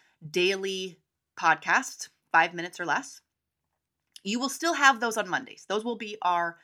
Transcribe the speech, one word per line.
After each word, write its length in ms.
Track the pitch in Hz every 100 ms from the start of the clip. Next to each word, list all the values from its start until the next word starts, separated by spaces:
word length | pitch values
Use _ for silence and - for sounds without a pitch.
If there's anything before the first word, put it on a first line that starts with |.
| _ _ 160
daily 680 | 165 180 196 196 190 185 170 _ _ _ -
podcasts, 720 | 170 156 - 190 262 - - _ _
five 220 | 170 175
minutes 260 | 175 175 -
or 60 | 170
less. 340 | 156 269 - _ _ _ _ _ _ _ _ _ -
You 180 | 196 233
will 80 | 262
still 240 | 262 330
have 260 | 302 277 240
those 200 | 233 220
on 100 | 185
Mondays. 380 | 151 131 - -
Those 160 | 208
will 120 | 233 220
be 200 | 214 208
our 340 | 180 175 170 165